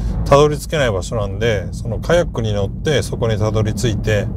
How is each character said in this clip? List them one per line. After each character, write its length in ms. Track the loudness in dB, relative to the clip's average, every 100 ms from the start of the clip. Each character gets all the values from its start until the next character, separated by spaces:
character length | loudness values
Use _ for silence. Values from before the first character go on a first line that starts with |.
| -2 -2
た 120 | 4 6
ど 100 | 6
り 120 | 2
着 100 | -4
け 80 | -2
な 80 | 0
い 60 |
場 100 | 0
所 140 | -2 -4
な 100 | -4
ん 140 | -2
で、 260 | 0 0 -2
そ 160 | -6 -4
の 100 | -4
カ 160 | 2
ヤ 80 | 2
ッ 40 | 2
ク 140 | -2
に 120 | -2
乗 140 | 0 -2
っ 40 |
て 320 | -2 0 0
そ 140 | 0 -2
こ 100 | 0
に 100 | 0
た 140 | 0
ど 120 | 2
り 120 | 0
着 160 | 0 0
い 60 | 0
て 320 | 0 0 0